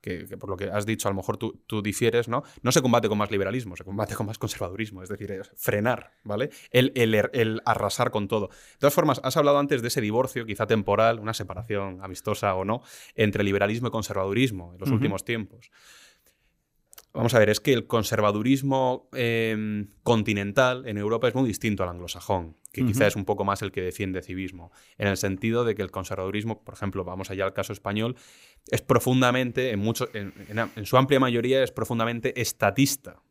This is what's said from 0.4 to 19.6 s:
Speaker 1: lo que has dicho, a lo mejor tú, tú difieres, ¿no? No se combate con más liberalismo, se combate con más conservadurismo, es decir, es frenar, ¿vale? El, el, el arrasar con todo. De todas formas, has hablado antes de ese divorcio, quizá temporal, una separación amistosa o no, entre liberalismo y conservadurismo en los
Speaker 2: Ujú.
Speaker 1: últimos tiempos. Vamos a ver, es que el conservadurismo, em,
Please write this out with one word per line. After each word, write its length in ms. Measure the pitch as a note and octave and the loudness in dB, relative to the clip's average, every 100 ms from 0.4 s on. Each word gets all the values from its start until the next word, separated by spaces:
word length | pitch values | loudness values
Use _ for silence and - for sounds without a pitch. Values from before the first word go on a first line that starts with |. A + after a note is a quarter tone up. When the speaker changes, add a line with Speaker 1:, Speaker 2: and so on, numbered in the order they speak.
| F#2+ | -10
Speaker 1:
lo 60 | F#2 | -8
que 80 | G2 | -4
has 160 | G2+ G#2 | -4 -2
dicho, 200 | G#2+ G#2+ | -2 -2
a 40 | |
lo 40 | G2 | -2
mejor 200 | - G#2+ | -4 -4
tú, 260 | A2+ - _ | -4 -8 _
tú 140 | A2 | -4
difieres, 440 | G2+ G2 A#2 A#2 A#2 | -4 2 2 2 0
¿no? 160 | A#2+ - - | -4 -6 -4
No 100 | A#2+ | 2
se 100 | B2+ | 4
combate 260 | C3 A#2+ G#2+ | 6 4 4
con 80 | G#2 | 0
más 140 | G#2 | 0
liberalismo, 460 | G#2 F#2+ A#2+ A2+ F2 | 0 -2 -2 -6 -12
se 80 | |
combate 320 | E2+ G2 A2 G#2 | -10 -6 -4 -4
con 100 | A2 | -6
más 120 | A2 | -6
conservadurismo, 680 | A2 - F#2 F#2+ A2 F#2+ | -8 -6 -8 -6 -8 -10
es 40 | F#2 | -12
decir, 220 | G#2 G2+ | -10 -8
es 180 | G2 G2 | -10 -12
frenar, 600 | - - G#2 G#2+ A#2+ - _ | -8 -2 0 0 -2 -6 _
¿vale? 260 | - G#2 C#3 - - | -8 -4 -4 -6 0
El, 180 | B2 B2+ C3 | 4 4 4
el, 180 | A#2 A2 G2+ | 4 4 2
el 300 | C3 A2+ A2 | 2 0 0
arrasar 460 | - G#2 G#2 - B2 | 0 0 0 0 0
con 160 | G#2+ G2+ | 0 -2
todo. 220 | A2 G2 | -2 -4
De 300 | - - _ | -10 -20 _
todas 140 | C#3 | 2
formas, 260 | - D#3 C3+ | 4 2 2
has 140 | C3 D#3+ | 0 2
hablado 220 | C#3+ C#3+ | 4 4
antes 220 | C#3+ C#3 | 2 0
de 60 | A#2 | 0
ese 120 | B2+ | -2
divorcio, 460 | G#2+ A2 B2+ - A2+ | 0 0 0 -2 -8
quizá 200 | G2+ G#2+ | -4 2
temporal, 540 | A2+ G2 G2+ A2+ A#2 | 2 4 4 4 2
una 120 | G#2+ | -4
separación 680 | A2+ G2+ - - G#2 G2 F#2 | -6 -8 -10 -6 -4 -4 -8
amistosa 520 | F#2+ F2+ - G#2 G#2 F#2 | -12 -10 -6 -2 0 0
o 80 | |
no, 180 | G2 A#2 - - - | -2 -4 -4 -20 -18
entre 300 | - G#2+ G2 | 0 0 2
liberalismo 420 | G2+ G2 G2+ A2+ A#2+ | 0 2 2 0 -2
y 40 | |
conservadurismo 800 | A2+ G#2 G2+ F#2+ G2+ C3 G2+ F2 | -4 -4 -4 -2 0 0 -2 -12
en 60 | F2+ | -6
los 80 | G2+ | 0
Speaker 2:
Ujú. 80 | A2+ | 2
Speaker 1:
últimos 280 | B2+ G2 | 2 -2
tiempos. 460 | - A#2 G2 - - _ - - - _ _ _ _ _ _ _ _ - _ | -4 -6 -6 -14 -20 _ -20 -20 -20 _ _ _ _ _ _ _ _ -20 _
Vamos 200 | - A#2 | -2 4
a 40 | A#2 | 6
ver, 100 | G#2 | 6
es 120 | G#2+ | 4
que 120 | - | 4
el 140 | B2 A2 | 2 2
conservadurismo, 1200 | A#2 G#2 A2 G#2 G#2 A2+ C3+ C3+ C3+ B2+ B2+ _ | -2 0 2 2 2 2 2 2 2 2 -2 _
em, 760 | C3 A#2+ A2+ A2+ G#2+ | -4 -2 0 0 -2